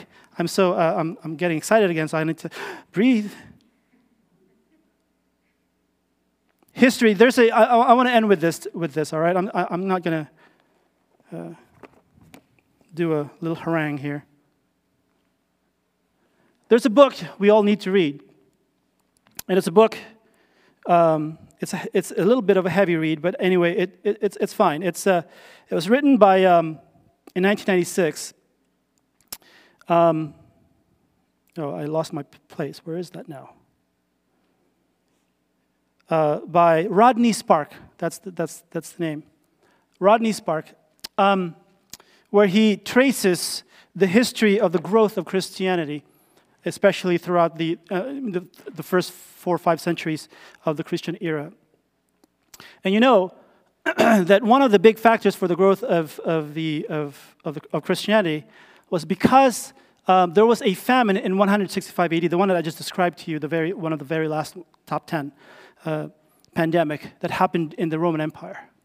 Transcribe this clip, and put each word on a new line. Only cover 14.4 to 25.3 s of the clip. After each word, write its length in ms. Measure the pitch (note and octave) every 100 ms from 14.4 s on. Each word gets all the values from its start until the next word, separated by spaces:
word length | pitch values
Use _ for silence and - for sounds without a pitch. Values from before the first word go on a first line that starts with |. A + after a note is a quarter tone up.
| _ _ _ _ _ _ _ _ _ _ _ _ _ _ _ _ _ _ _ _ _ _ -
There's 160 | A#3 B3+
a 40 |
book 240 | G3+ C4+ - D#3+ -
we 140 | G3+
all 100 | G#3+
need 200 | G#3 G#3
to 100 | F#3+
read. 320 | G3 D#3 C#3+ _ _ _ _ _ _ _ _ _ _ _ - -
And 100 | F#3
it's 100 | F#3+
a 40 |
book, 260 | F3 A3 - - _ _ _ _ _ _ _ -
um, 500 | F3 E3 D#3 D3+ D#3+ - -
it's 140 | - E3
a, 120 | -
it's 180 | G3+ -
a 140 | - F3+
little 160 | C4
bit 160 | F#3 F#3+
of 80 | F3+
a 60 |
heavy 240 | E3+ F#3 E3
read, 260 | D#3+ D#3
but 140 | E3+ -
anyway, 380 | F#3 F#3 E3+ F3+
it, 220 | F3+ _
it, 140 | G#3 G#3+
it's, 160 | G3+ -
it's 120 | G3
fine. 280 | - G3 D3+
It's, 240 | F#3 D#3+ G3+
uh, 160 | F3+ D#3+